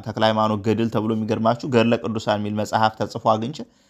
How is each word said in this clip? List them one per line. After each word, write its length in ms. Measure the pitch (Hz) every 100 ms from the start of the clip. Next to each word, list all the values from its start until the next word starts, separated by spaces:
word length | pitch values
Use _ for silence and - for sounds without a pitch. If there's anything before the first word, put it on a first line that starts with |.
ተክለ 220 | 113 107
ሃይማኖት 360 | 110 110 110 107
ገድል 280 | 107 107 113
ተብሎ 220 | 110 107
የሚገርማችሁ 560 | 110 110 107 113 123 165
ገድለ 240 | 120 117 117
ቅዱሳን 400 | - 110 110 104
የሚል 180 | 104 107
መጽሐፍ 380 | 104 110 110 -
ተጽፎ 300 | 104 110 117
አግኝቼ፣ 280 | 110 117 - - _